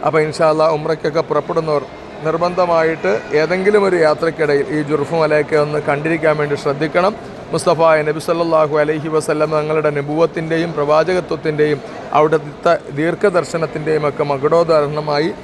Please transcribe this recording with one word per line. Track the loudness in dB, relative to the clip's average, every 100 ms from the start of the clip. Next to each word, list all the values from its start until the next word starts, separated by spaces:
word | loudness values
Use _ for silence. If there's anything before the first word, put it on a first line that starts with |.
| 0
അപ്പോൾ | 0 0
ഇൻഷാ | 2 2
അല്ലാ, | 4 2 2
ഉംറയ്ക്കൊക്കെ | -2 -2 -2 -2 0
പുറപ്പെടുന്നവർ | -2 0 -4 0 -2 -2 -14 -16 -8 -4
നിർബന്ധമായിട്ട് | -2 -2 0 2 2 2 0 -2 -2 0 0
ഏതെങ്കിലും | 0 2 2 4 4
ഒരു | 4 2
യാത്രക്കിടയിൽ | 2 -2 0 0 2 0 -2
ഈ | 0
ജുർഫു | -2 -2 0
മലയൊക്കെ | 2 2 2 0
ഒന്ന് | 0 -2 -2
കണ്ടിരിക്കാൻ | -2 -2 0 0 0
വേണ്ടി | -2 -2
ശ്രദ്ധിക്കണം. | -2 -2 -2 0 0 -2 -14 -16 -6
മുസ്തഫ | -2 0 4 4 4 2
നബി | -2 -2
സല്ലല്ലാഹു | -2 2 2 2 2
അലൈഹി | 0 0 0
വസല്ലം | -2 0 0 0 0
തങ്ങളുടെ | 0 0 0 -2
നബുവത്തിൻ്റെയും | -2 0 0 0 -2 -2 -2 -2
പ്രവാചകത്വത്തിൻ്റെയും | 2 2 2 0 -2 -4 -4 0 0 0 -6 -14 -2 2
അവിടുത്തെ | 4 2 -2 -2 0 0 -2 -4
ദീർഘദർശനത്തിൻ്റെയും | -4 0 0 0 -2 -4 -4 -4 -2 0 -2
ഒക്കെ | -2 -4
മകുടോദാഹരണമായി | -2 2 2 4 2 2 -2 -2 -2 -2 -4